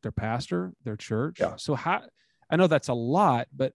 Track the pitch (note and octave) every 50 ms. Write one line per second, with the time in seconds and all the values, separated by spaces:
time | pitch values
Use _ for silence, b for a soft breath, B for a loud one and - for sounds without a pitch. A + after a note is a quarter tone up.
0 | - G#2+ - - G#2+ A2 A#2 B2+ - - F3+ F3 F#3 F#3 - _ - A2+ G#2+ G#2+
1 | - - A2 A2 C3 D#3+ - - - - - - - - D3 B2+ - D#3+ F#3 -
2 | - - _ _ _ _ _ _ _ - D#3+ E3+ F#3 F3 D#3+ C#3 - - B2 A#2+
3 | A#2 A#2+ D3 F#3 G#3 E3+ B2+ A#2 B2+ - - C3+ C3+ C3